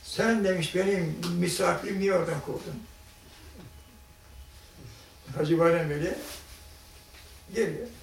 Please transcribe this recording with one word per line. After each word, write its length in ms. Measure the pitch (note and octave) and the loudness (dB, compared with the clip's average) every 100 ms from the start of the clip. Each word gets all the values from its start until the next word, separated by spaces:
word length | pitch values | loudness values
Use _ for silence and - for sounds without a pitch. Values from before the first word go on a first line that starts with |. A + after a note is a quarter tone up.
"Sen," 400 | - - A3 A3+ | -8 0 2 4
demiş, 300 | G3 F3+ D3+ | 4 2 0
"benim 420 | F3+ G3 G3 D#3+ D#3+ E3+ F3 | 2 2 2 0 -2 -2 0
misafirim 600 | F3 - F3+ - - F#3+ | 0 2 2 2 -2 0
niye 140 | G3 | 2
oradan 260 | F#3 D#3+ D3 - | 2 2 -4 -6
kovdun?" 360 | - - A#2+ - - - - - - - - - - - - - - - - - - - - - - - - - D3+ | -8 -8 -12 -14 -20 -20 -20 -20 -20 -20 -18 -20 -20 -20 -20 -20 -20 -20 -20 -20 -20 -20 -20 -20 -20 -20 -20 -10 -2
Hacı 220 | D3+ E3 | 2 4
Bayram 320 | E3+ E3 D3+ | 6 4 2
Veli 240 | D3 F3 - - - - - - - - - - - - - - | -2 -2 -4 -10 -14 -16 -20 -20 -20 -20 -20 -20 -20 -20 -20 -8
geliyor. 320 | A3+ G3 D3+ A#3 - | -2 -2 -2 -10 -14